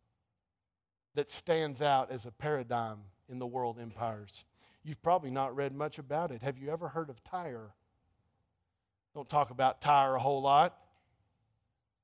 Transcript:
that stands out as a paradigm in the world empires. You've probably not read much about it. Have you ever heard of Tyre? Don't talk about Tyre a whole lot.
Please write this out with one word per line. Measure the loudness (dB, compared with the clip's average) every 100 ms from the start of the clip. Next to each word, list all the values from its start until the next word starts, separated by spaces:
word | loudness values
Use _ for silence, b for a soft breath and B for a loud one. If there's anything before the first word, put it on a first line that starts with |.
| _ _ _ _ _ _ _ _ _ _ _ -6
that | -6
stands | -6 0 0 0 0
out | 2 2 2
as | -6 -10
a |
paradigm | -8 -2 -2 -2 -4 -4 -8 -16 _ -14
in | -8
the | -6
world | -2 -4 -4
empires. | -12 -6 -6 -6 -12 -18 -20 b b b
You've | -12 -2
probably | 2 2 2
not | -2 -2 0
read | -4
much | -2 -6 -6
about | -4 -4 -2
it. | -4
Have | -6 -6
you | -6
ever | -6 -4
heard | -6 -6
of | -10
Tyre? | -10 -8 -6 -10 -14 -20 _ _ _ _ _ _ _ _ _ _ _ _ _ -14
Don't | 0
talk | 2 2
about | 4 2 4
Tyre | 4 6 6 4
a |
whole | 2 2
lot. | 6 6 6 2 _ _ _ _ _ _ _ _ _ _ _ _